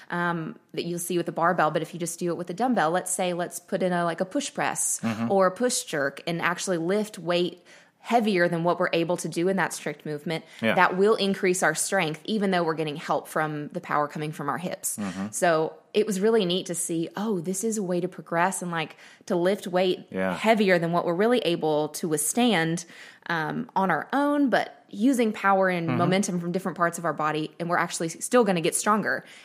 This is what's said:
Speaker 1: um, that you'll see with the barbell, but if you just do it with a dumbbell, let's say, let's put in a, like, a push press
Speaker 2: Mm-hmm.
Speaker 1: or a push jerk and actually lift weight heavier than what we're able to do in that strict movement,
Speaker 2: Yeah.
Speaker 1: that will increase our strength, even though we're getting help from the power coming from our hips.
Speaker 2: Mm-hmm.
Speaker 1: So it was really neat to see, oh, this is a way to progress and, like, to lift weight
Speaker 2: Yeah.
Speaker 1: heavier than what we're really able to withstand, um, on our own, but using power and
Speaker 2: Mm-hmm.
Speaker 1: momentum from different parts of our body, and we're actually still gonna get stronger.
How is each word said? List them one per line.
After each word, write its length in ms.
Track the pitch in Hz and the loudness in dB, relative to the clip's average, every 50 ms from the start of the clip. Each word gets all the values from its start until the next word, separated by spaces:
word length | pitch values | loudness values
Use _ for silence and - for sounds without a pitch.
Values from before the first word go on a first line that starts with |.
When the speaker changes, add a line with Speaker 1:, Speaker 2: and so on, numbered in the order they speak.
| - _ | -12 _
Speaker 1:
um, 400 | - 175 175 175 170 170 160 151 151 - _ _ - | -4 -2 -2 -2 -2 -2 -6 -8 -10 -14 _ _ -8
that 100 | 156 - | -6 -4
you'll 140 | 170 175 175 | -4 -4 -6
see 180 | - - 185 | -4 -2 -2
with 100 | 170 165 | -2 -2
the 60 | - | -2
barbell, 380 | 165 165 165 170 185 165 160 156 | -2 2 2 2 4 4 2 2
but 100 | 160 170 | 2 -2
if 140 | 156 - - | -4 -4 -6
you 60 | 165 | -8
just 180 | 170 165 - - | -8 -8 -6 -4
do 100 | 180 175 | -4 -4
it 60 | 165 | -4
with 140 | 147 180 - | -4 -6 -8
a 40 | 180 | -4
dumbbell, 360 | 180 233 262 240 202 156 156 | -2 0 0 2 2 2 2
let's 220 | 170 180 175 - | 2 0 -2 -2
say, 200 | - - 185 180 175 | -4 -2 -2 -2 0
let's 260 | 170 175 - - - | -2 -4 -6 -6 -12
put 220 | - - - 185 190 | -8 -6 -4 -2 0
in 80 | 180 | 0
a, 120 | 180 175 170 | 2 2 0
like, 160 | 170 165 - | 0 -2 -2
a 40 | 190 | -6
push 280 | 185 - 285 - - | -4 -4 -4 -6 -4
press 480 | - - 151 131 - - - - - - - | -4 -2 -2 0 0 -2 -4 -4 -4 -4 -4
Speaker 2:
Mm-hmm. 260 | - 113 - 117 - | -4 -2 -2 0 2
Speaker 1:
or 160 | 202 190 - | 4 4 4
a 40 | - | 4
push 300 | - - 240 247 247 - - | 2 0 -2 -2 -2 -2 -6
jerk 380 | - - 151 139 139 - - - | -4 -4 -2 -2 -2 -4 -6 -6
and 160 | - 170 170 | -4 -4 -2
actually 340 | - 165 180 - - - 185 165 | 0 -2 -2 -2 -2 -2 -2 -2
lift 400 | 165 175 196 214 214 214 - 196 | 0 0 0 0 -2 -4 -8 -10
weight 440 | 165 165 175 175 180 175 - - _ - - - - _ _ _ | -4 0 0 0 0 0 -4 -10 _ -20 -20 -20 -20 _ _ _
heavier 480 | - - 226 240 214 220 202 175 175 175 | -6 0 2 2 4 4 4 4 4 2
than 160 | 170 165 165 | 2 2 2
what 160 | 175 170 - | 0 2 2
we're 80 | 180 - | 0 0
able 240 | - 170 170 170 175 175 | 2 0 2 0 -2 -2
to 100 | - 170 | -2 -4
do 180 | 156 170 170 190 | -2 0 0 0
in 80 | 196 185 | 2 2
that 140 | 160 - | 0 -2
strict 320 | - - - 160 147 - - | -2 -6 -6 -8 -8 -8 -8
movement, 380 | 156 151 147 - 175 160 160 - - - - | -8 -8 -8 -6 -6 -6 -6 -6 -12 -10 -2
Speaker 2:
Yeah. 120 | - 113 185 | 0 2 6
Speaker 1:
that 220 | 180 180 - 185 | 6 6 4 4
will 180 | 185 196 214 226 | 4 4 4 4
increase 460 | - 196 196 196 - - 185 180 180 | 4 2 0 0 0 2 0 2 4
our 120 | 190 156 160 | 2 2 2
strength, 460 | - - - 202 196 175 156 156 - - | 0 -2 0 0 0 0 0 -4 -6 -6
even 260 | - 220 220 208 196 | -4 -2 0 0 2
though 120 | 190 175 170 | 2 2 0
we're 100 | 160 160 | 0 -2
getting 220 | 156 160 156 143 | -2 -4 -4 -4
help 320 | 151 - - 160 143 - - | -8 -4 -2 -2 -2 -2 -4
from 400 | - 175 156 151 151 147 147 - | -4 -2 -2 -2 -4 -6 -8 -8
the 120 | - 175 | -10 -10
power 280 | - - 147 147 147 143 | -6 -2 0 0 0 0
coming 240 | - 156 151 156 | -4 -6 -6 -6
from 160 | 156 - 147 143 | -6 -6 -4 -4
our 80 | 135 127 | -4 -4
hips. 380 | 170 180 - - - - - | -4 -6 -8 -6 -8 -8 -6
Speaker 2:
Mm-hmm. 300 | - - 190 85 196 190 214 | -6 -6 -8 -6 -6 -8 -6
Speaker 1:
So 420 | 202 - 185 175 165 156 160 151 - - _ _ - | -2 0 2 4 4 4 0 -2 -4 -12 _ _ 0
it 120 | 208 208 | 0 0
was 120 | 214 202 190 | 0 0 0
really 240 | 196 226 226 226 196 | 2 2 4 4 2
neat 200 | 175 180 190 - | 2 0 -2 -2
to 80 | - 170 | -4 -6
see, 340 | 165 - - 175 165 170 - - | -6 -4 -4 -2 -4 -4 -4 -6
oh, 240 | 190 202 226 208 180 | -6 -4 -4 -4 -4
this 220 | 151 180 190 - | -4 -4 -4 -2
is 140 | - 226 214 220 | -2 -2 -2 -2
a 40 | |
way 180 | 196 175 180 175 | -2 -2 -2 -2
to 80 | 175 180 | -2 -4
progress 540 | 185 - 160 - 175 165 170 190 185 - | -6 -10 -10 -4 0 2 2 2 0 -4
and, 80 | 180 175 | -6 -6
like, 240 | 170 165 156 147 - - - - - _ _ | -4 -4 -4 -6 -8 -18 -20 -20 -20 _ _
to 100 | - 202 | -2 0
lift 300 | 175 170 185 208 202 - 202 | 2 2 2 0 0 -4 -2
weight 380 | 170 180 190 185 - - - - | 0 2 2 2 0 -2 -4 -8
Speaker 2:
Yeah. 240 | - 95 95 95 87 | -4 -2 -2 -2 -2
Speaker 1:
heavier 420 | - - 214 233 208 220 185 180 175 | 0 2 2 4 4 6 4 4 4
than 140 | 165 165 | 4 2
what 120 | 170 170 - | 0 0 0
we're 100 | 175 170 | 0 0
really 260 | 170 214 233 247 247 | 2 2 2 2 2
able 480 | - 170 170 160 156 156 151 147 151 151 | 2 0 -2 0 2 2 2 2 0 -2
to 180 | - - - 170 | -4 -6 -2 -2
withstand, 800 | 151 151 - - - 240 240 247 214 165 160 160 165 175 - - - - - - - - _ - | -2 0 -2 -2 0 2 4 4 4 4 2 2 0 -2 -4 -10 -18 -20 -20 -20 -20 -20 _ -6
um, 420 | 170 165 156 151 147 156 - - _ | -4 -4 -2 -4 -4 -6 -6 -2 _
on 140 | 185 190 185 | 0 2 2
our 180 | 165 147 - - | 2 0 0 -2
own, 360 | - 175 190 190 - - 285 254 | 0 0 2 2 2 2 4 4
but 240 | 202 165 - - - - _ _ | 4 2 2 0 -8 -18 _ _
using 420 | - 202 214 269 277 233 240 214 | -4 2 2 4 4 4 2 0
power 360 | 208 - - 196 196 190 190 185 | 0 0 2 4 4 6 4 4
and 200 | 180 175 165 165 | 2 0 0 0
Speaker 2:
Mm-hmm. 100 | 165 170 | 2 2
Speaker 1:
momentum 420 | 175 180 185 190 202 - 180 175 | 4 4 4 2 2 0 -2 -2
from 100 | 170 175 | -4 -2
different 240 | 175 185 - 190 160 | -4 -2 -4 -4 0
parts 220 | - 170 170 170 - | 2 0 0 0 0
of 60 | 170 | -4
our 80 | 165 | -4
body, 380 | 147 - 151 151 151 156 156 - - - | -2 0 -2 0 0 -2 -4 -6 -6 -8
and 80 | 175 170 | -4 0
we're 80 | 175 | 2
actually 320 | 143 170 175 - - 190 165 | 2 2 0 -2 -4 -4 -4
still 340 | - - - - - 247 233 | -6 -8 -6 2 4 4 4
gonna 160 | 196 185 170 | 4 2 2
get 140 | 160 170 - | 2 0 0
stronger. 500 | - - 208 214 214 160 123 131 - - - - - | 0 2 2 2 2 2 -2 -4 -4 -6 -12 -20 -20